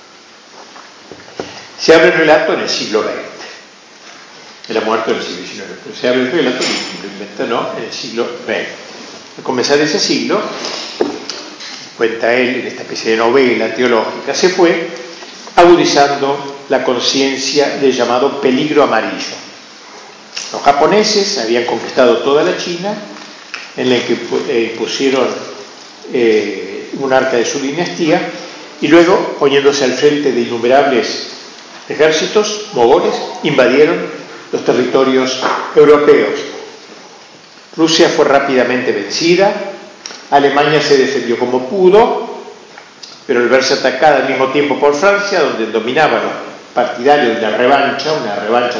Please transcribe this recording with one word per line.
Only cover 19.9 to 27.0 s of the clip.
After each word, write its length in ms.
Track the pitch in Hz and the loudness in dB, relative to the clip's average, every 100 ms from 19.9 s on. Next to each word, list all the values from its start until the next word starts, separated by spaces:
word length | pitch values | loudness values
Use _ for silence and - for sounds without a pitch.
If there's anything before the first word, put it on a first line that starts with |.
| - - - - - - | -20 -20 -20 -16 -14 -8
Los 100 | 107 | -2
japoneses 760 | - 143 156 202 214 208 196 127 | 2 4 4 4 2 0 0 -2
habían 280 | 113 120 120 | 0 0 0
conquistado 520 | 120 - - 123 113 | -4 -4 2 4 4
toda 260 | - 143 | 2 2
la 140 | 170 175 | 2 -2
China, 360 | 190 170 196 214 - - - - - - - - | -6 -6 -6 -8 -10 -16 -18 -20 -16 -16 -14 -4
en 120 | 127 | 0
la 80 | 123 | 0
que, 200 | - 117 - 127 - | 0 -4 -2 -4 -2
eh, 220 | 120 110 | -2 -2
impusieron, 540 | 110 110 - 135 131 117 - - - - - - - - | -4 -6 -2 0 2 0 -2 -12 -16 -18 -20 -20 -20 -6
eh, 800 | 131 117 107 101 - - - - | 0 2 2 0 -6 -10 -12 -12
un 140 | 135 | -6